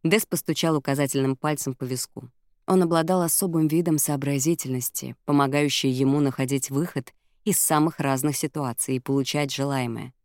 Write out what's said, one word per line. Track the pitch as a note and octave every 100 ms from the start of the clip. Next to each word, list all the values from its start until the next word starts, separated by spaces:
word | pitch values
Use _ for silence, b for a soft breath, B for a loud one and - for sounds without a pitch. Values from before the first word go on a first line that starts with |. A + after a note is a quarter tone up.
Дэс | E3 G#3 -
постучал | F3 - D#3 E3 D#3
указательным | C3+ C#3 C#3 C#3 C3
пальцем | C3+ D3+ D3+ -
по | C3
виску. | B2+ B2+ - - B2 _ _ _ -
Он | F#3
обладал | F3 E3 D#3+ F#3
особым | E3 - G3 E3 D#3
видом | D#3+ E3+ D#3
сообразительности, | - C#3+ C#3 C#3+ C#3+ E3+ C3+ B2+ B2 - B2+ -
помогающей | - D3 C#3 C#3+ D3 - C3+
ему | B2+ C3+ C#3+
находить | C#3+ C3 C3+ C3+ -
выход | C3+ E3+ - - _ _ _
из | - F#3+
самых | - D#3 D#3 -
разных | C#3 C3 D3+ C#3
ситуаций | D3+ D#3 C3+ A#2 -
и | C3
получать | - C#3 C3 D3 D3
желаемое. | - C#3 C#3 A#2+ A2+ A2 _